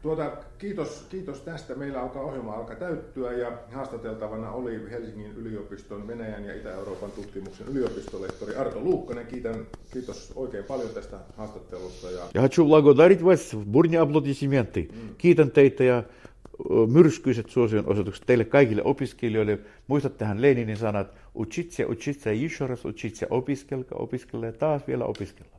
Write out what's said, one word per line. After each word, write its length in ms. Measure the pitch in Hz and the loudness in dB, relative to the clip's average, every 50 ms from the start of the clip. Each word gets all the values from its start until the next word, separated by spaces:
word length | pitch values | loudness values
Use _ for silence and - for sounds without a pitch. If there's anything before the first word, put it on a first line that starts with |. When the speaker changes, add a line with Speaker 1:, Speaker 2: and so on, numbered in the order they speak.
Speaker 1:
Tuota, 300 | - 151 160 156 151 139 - - - - - - | -4 -4 -4 -4 -4 -8 -8 -12 -18 -20 -18 -12
kiitos, 480 | 202 202 196 - 147 - - - - - | -10 -10 -6 -6 -8 -8 -8 -14 -16 -14
kiitos 300 | - 185 185 202 190 - | -12 -12 -10 -10 -12 -12
tästä. 340 | - 165 165 151 - - 127 | -12 -14 -14 -14 -12 -12 -12
Meillä 260 | 135 143 139 135 127 | -10 -8 -8 -6 -6
alkaa, 200 | 127 131 - 139 | -8 -8 -8 -8
ohjelma 320 | 135 147 135 131 117 110 104 | -8 -8 -8 -8 -10 -8 -10
alkaa 220 | 113 117 - 113 | -10 -10 -12 -10
täyttyä 560 | - 175 180 160 - - - - 131 127 120 | -10 -8 -8 -8 -8 -10 -12 -10 -8 -6 -6
ja 200 | 120 123 120 120 120 120 - - | -4 -4 -4 -6 -8 -12 -16 -14
haastateltavana 800 | 120 135 131 127 120 113 107 110 110 110 107 107 110 110 113 104 | -12 -10 -10 -10 -10 -10 -10 -10 -8 -8 -8 -8 -8 -8 -10 -8
oli 400 | 101 123 127 120 113 104 101 104 | -8 -8 -8 -8 -8 -8 -10 -10
Helsingin 420 | 117 120 113 110 104 107 104 107 104 | -12 -12 -12 -12 -12 -14 -14 -14 -14
yliopiston 720 | 117 113 113 110 101 98 - 101 92 - - 104 101 101 107 | -12 -12 -10 -10 -10 -10 -12 -14 -16 -14 -14 -14 -14 -12 -12
Venäjän 360 | 117 117 113 110 107 101 101 | -10 -10 -10 -10 -10 -10 -10
ja 100 | 101 80 | -12 -12
Itä-Euroopan 560 | - - 104 92 95 101 101 95 - - 101 | -12 -12 -12 -12 -10 -10 -10 -10 -10 -10 -12
tutkimuksen 560 | 104 104 101 - - 98 95 95 - - 107 120 | -12 -12 -14 -12 -12 -12 -12 -12 -14 -14 -12 -6
yliopistolehtori 840 | 139 135 120 - - - - - - 95 95 95 - - 107 104 - | -4 -2 -2 -2 -4 -8 -12 -10 -10 -10 -10 -10 -10 -10 -10 -8 -6
Arto 240 | 127 135 - - 104 | -4 -4 -6 -6 -4
Luukkanen. 460 | 127 180 175 - - - 120 120 117 | 0 0 0 0 -2 -8 -10 -10 -10
Kiitän, 400 | 113 123 123 113 113 113 113 113 - - - - - | -12 -12 -8 -6 -6 -6 -6 -10 -12 -16 -18 -18 -12
kiitos 400 | - 127 127 - 98 - - - - | -12 -10 -10 -10 -14 -14 -16 -16 -10
oikein 280 | 127 131 120 - 101 101 | -10 -8 -8 -8 -10 -8
paljon 260 | - 139 127 117 110 | -6 -6 -6 -6 -6
tästä 260 | - 104 98 - 107 92 90 - - | -8 -10 -12 -12 -16 -18 -18 -18 -14
haastattelusta 760 | - 107 107 - 92 - - - 90 92 90 90 - - 90 | -14 -14 -12 -12 -16 -16 -14 -12 -12 -12 -12 -14 -14 -12 -10
ja 120 | 90 90 87 87 - | -10 -10 -10 -6 0
Speaker 2:
Я 60 | 101 | 2
хочу 220 | 127 135 - 175 160 147 | 2 2 4 4 6 8
благодарить 540 | 151 156 143 147 139 127 160 185 196 170 165 | 8 8 10 8 10 10 10 8 8 6 6
вас, 320 | 185 185 151 - - - 110 104 101 | 4 4 4 2 -6 -10 -10 -6 2
бурни 260 | 104 143 170 165 165 | 4 4 6 6 4
аплодисменты. 920 | 165 160 143 147 156 135 139 139 - 143 139 139 135 110 - - 101 80 - | 2 2 4 2 0 0 0 -4 -2 0 0 2 2 0 0 -2 -4 -4 -4
Speaker 1:
Mm. 220 | - 117 113 107 - - | -10 -14 -16 -16 -12 2
Speaker 2:
Kiitän 320 | - 175 170 160 151 127 | 4 6 8 8 6 6
teitä 340 | - 147 139 135 135 - 131 | 8 8 8 8 8 6 4
ja, 140 | 127 123 120 | 4 4 2
ö, 880 | 120 - - - - - - - _ - - - - - - 110 113 | 0 -6 -14 -20 -20 -20 -20 -20 _ -20 -14 -10 -4 2 4 4 4
myrskyiset 640 | 113 120 160 170 156 123 - - 131 123 117 110 - | 6 8 8 8 8 8 2 0 0 0 0 -2 -2
suosionosoitukset 760 | - 127 120 110 110 104 - - 101 104 95 101 - - - | 2 2 2 4 2 0 2 2 0 0 0 -2 -6 -8 2
teille 180 | - 127 120 107 | 4 4 4 4
kaikille 380 | - - 143 143 113 107 104 | 4 6 6 6 6 4 0
opiskelijoille. 760 | - - 139 - 139 110 - - - 113 107 110 107 104 104 98 - - - - _ | 0 0 0 0 -4 -8 -6 -4 -4 -2 0 0 2 2 0 -2 -4 -16 -20 -20 _
Muistattehan 560 | - 135 147 139 135 147 - 113 107 101 104 | -2 0 0 0 -2 -4 -4 -4 -2 -2 2
Leninin 340 | 123 143 135 120 117 107 110 | 4 4 4 4 0 -4 -4
sanat, 380 | 101 117 107 104 101 98 - - - - - - | -2 -2 -2 -2 -2 -4 -4 -10 -20 -20 -16 -8
„Учиться, 520 | 113 110 107 - 170 165 170 - - 120 | -8 -8 -6 -6 -8 -8 -8 -4 -4 -2
учиться, 440 | - 113 - - 147 143 143 - 113 | -2 -2 -4 -4 -6 -8 -4 -4 -4
ещё 360 | 107 110 139 165 - - 143 | -2 -2 -2 -6 -4 -6 -6
раз 180 | 127 127 120 - | -6 -6 -6 -8
учиться“, 420 | 143 - - - 110 - - - - | -10 -10 -8 -10 -10 -8 -8 -6 -2
opiskelka, 640 | - 127 127 - 139 139 - - 139 131 127 - - | -2 -2 -2 -2 -6 -6 -6 -8 -8 -8 -8 -10 -8
opiskella 520 | - 117 110 - 123 - - - 117 113 | -10 -8 -8 -8 -10 -10 -10 -10 -8 -8
ja 60 | 113 | -8
taas 340 | 113 - 147 156 151 143 - | -6 -2 -2 0 0 -2 -4
vielä 180 | - 131 127 117 | -4 -4 -4 -4
opiskella. 460 | - - - - - - _ - _ _ | -4 -4 -6 -8 -12 -12 _ -20 _ _